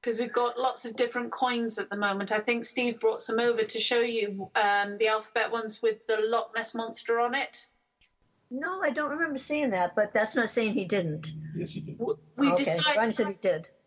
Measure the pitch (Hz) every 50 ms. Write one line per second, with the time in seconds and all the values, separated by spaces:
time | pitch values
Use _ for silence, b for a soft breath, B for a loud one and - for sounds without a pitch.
0 | - 247 226 214 247 - - 233 240 240 240 247 262 262 247 - - 240 220 -
1 | 247 240 - 247 240 233 - - 262 247 240 233 233 226 220 208 196 - 202 202
2 | 208 202 196 196 196 196 214 214 214 - 240 233 233 - - - 247 240 226 -
3 | - 220 214 - - - 220 226 240 240 233 220 220 214 - 226 220 - 247 233
4 | 233 240 226 226 208 208 196 196 190 - _ 233 208 202 202 202 202 202 202 208
5 | 226 220 220 220 214 - _ 233 214 214 226 233 220 220 214 - - 226 214 214
6 | _ - 220 220 214 220 233 226 226 - - 226 220 - - 233 226 233 233 -
7 | - - 233 233 240 240 247 277 - - - - - - _ _ _ _ _ _
8 | _ _ _ _ _ _ _ _ _ _ 247 262 302 339 381 381 381 302 240 302
9 | 302 285 285 320 330 320 285 254 - - 294 302 294 254 196 185 180 180 - 220
10 | 208 208 - 220 214 214 - 254 233 214 - 240 226 214 202 240 190 170 208 202
11 | 175 160 151 156 - - - - - - 170 175 170 - - - - - - -
12 | 226 240 - - - - _ - 277 277 269 269 285 - - - 269 302 294 214
13 | 226 226 214 - 220 196 196 - - 190 170 160 170 - _ _ _